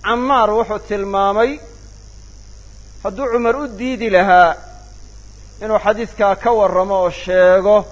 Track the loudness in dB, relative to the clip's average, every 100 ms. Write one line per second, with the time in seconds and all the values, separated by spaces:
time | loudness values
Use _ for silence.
0 | -4 -4 0 2 2 0 -2 -8 -6 -6
1 | -4 0 0 2 0 -2 -16 -20 -20 -20
2 | -20 -20 -20 -20 -20 -20 -20 -20 -20 -10
3 | -10 -6 -4 0 0 -2 -6 -8 -8 -4
4 | 2 2 6 6 4 2 -12 -20 -20 -20
5 | -20 -20 -20 -20 -20 -14 -2 0 0 -2
6 | -6 -2 0 0 0 2 2 0 0 0
7 | -2 -4 -2 4 4 4 4 2 0